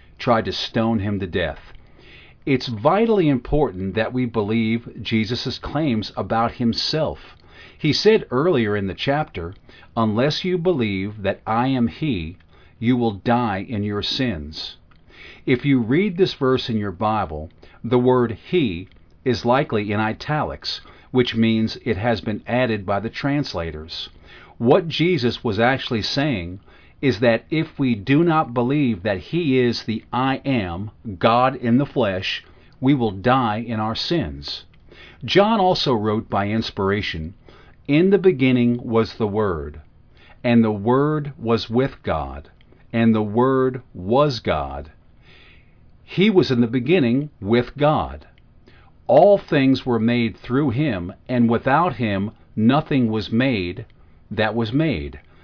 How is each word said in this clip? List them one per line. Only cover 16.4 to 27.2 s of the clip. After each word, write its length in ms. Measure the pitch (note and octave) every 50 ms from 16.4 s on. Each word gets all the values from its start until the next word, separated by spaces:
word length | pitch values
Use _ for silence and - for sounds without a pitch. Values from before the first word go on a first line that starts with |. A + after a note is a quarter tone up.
| C3+ C3 C3 B2 - -
in 80 | A#2
your 140 | G#2+ G#2 G2+
Bible, 580 | F2+ F2+ A2 G#2+ A2 G#2+ G2 D#2+ D#2 D2+ D#2 - - - - - - - -
the 140 | A#2 B2
word 400 | B2 B2 B2+ B2+ B2+ A#2+ A2+ A2 - -
"he" 440 | - - F3+ C#3+ G#2+ E2+ E2+ G2 - - - - _ - _ -
is 200 | C3 A#2+ G2 -
likely 480 | A#2+ B2 C3+ D#3 - B2 G#2+ G#2 G2+
in 80 | G#2 G#2+
italics, 840 | G#2+ A2 G#2+ - - - D3+ D3+ A#2 D#2+ C#2 - - - - - - - - - - -
which 260 | - B2+ B2 - -
means 440 | A2+ A2+ A2+ A2+ A2 A2 G#2+ - - -
it 140 | B2 G#2+
has 240 | F#2+ A2 B2 A#2 G2
been 220 | - A#2 G#2 G2+ -
added 400 | - A2+ B2 B2+ B2 A2 G#2 F#2+
by 140 | G2 G2+ G2+
the 100 | G2+ A2+
translators. 1000 | - - - C#3 C#3+ D3 C#3 - - F2+ E2 E2 D2+ D#2 D#2 E2 - - - - - - - - - - - - - -
What 280 | A#2+ A#2 D3 F#3+ F3
Jesus 560 | D#3+ - - D3+ F3+ F3+ C3+ A#2+ A#2+ A2+ - -
was 160 | A#2+ G2+ G#2
actually 440 | A2+ B2 C3+ B2+ - - B2 A2 F#2+
saying 560 | - - C#3 C#3 D#3 B2+ F#2 E2+ F2 F2+ G2 - - - - - - - -
is 180 | - C3+ G#2+
that 240 | G2+